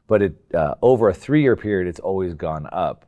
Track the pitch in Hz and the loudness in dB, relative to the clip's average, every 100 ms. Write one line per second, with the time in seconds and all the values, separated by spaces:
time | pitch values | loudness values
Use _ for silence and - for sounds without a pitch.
0 | _ 107 98 - _ 85 73 - 117 127 | _ 2 2 -2 _ -2 -2 2 2 4
1 | 107 92 - 151 139 107 107 98 90 85 | 2 0 0 2 2 2 0 -2 -2 -6
2 | 92 95 92 80 82 78 73 90 80 - | -6 -4 -4 -6 -8 -8 -8 -4 -4 -6